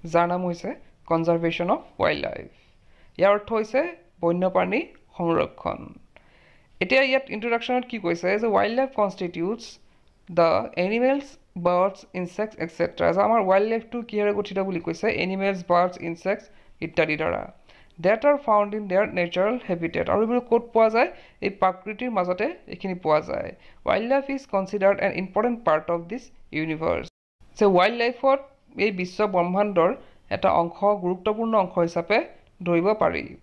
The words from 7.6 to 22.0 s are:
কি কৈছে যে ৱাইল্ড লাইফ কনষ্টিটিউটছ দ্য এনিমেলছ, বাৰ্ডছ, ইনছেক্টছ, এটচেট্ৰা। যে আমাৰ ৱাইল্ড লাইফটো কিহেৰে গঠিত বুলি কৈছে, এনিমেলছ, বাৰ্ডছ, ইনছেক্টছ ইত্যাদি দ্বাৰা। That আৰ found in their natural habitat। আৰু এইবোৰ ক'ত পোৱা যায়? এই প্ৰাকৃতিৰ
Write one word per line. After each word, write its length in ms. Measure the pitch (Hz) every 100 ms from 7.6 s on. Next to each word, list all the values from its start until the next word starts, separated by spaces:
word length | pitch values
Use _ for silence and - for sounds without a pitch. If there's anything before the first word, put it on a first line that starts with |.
| 233 254 247
কি 80 | 226
কৈছে 300 | 175 170 180 208
যে 80 | 226
ৱাইল্ড 280 | 196 208 240
লাইফ 120 | 269 262
কনষ্টিটিউটছ 680 | 202 185 180 170 175 233 - - _ _ _ _ -
দ্য 180 | 175 165 180 233 -
এনিমেলছ, 480 | 180 226 254 277 277 - _ -
বাৰ্ডছ, 400 | 175 175 190 190 -
ইনছেক্টছ, 420 | - 180 - 214 -
এটচেট্ৰা। 480 | 165 - 170 - 170
যে 80 | 175
আমাৰ 200 | 208 226
ৱাইল্ড 240 | 185 190 214
লাইফটো 280 | 226 226 240
কিহেৰে 300 | 233 208 208
গঠিত 240 | 208 196 190
বুলি 220 | 190 175
কৈছে, 260 | 165 165 170 -
এনিমেলছ, 360 | 175 190 196 190 175
বাৰ্ডছ, 260 | 175 180 180
ইনছেক্টছ 440 | 170 170 190 208 - - - -
ইত্যাদি 340 | 165 - 156 151
দ্বাৰা। 260 | 160 - - - - - - -
That 220 | 170 220 285
আৰ 100 | 285
found 320 | 262 214 208 214
in 80 | 202
their 200 | 185 214
natural 440 | - 175 180 202 247 -
habitat। 400 | 170 170 165 170
আৰু 120 | 202
এইবোৰ 200 | 220 240 240
ক'ত 140 | 233 233
পোৱা 180 | 226 220
যায়? 200 | 226 339 - - _
এই 100 | - 196
প্ৰাকৃতিৰ 500 | 190 185 - 208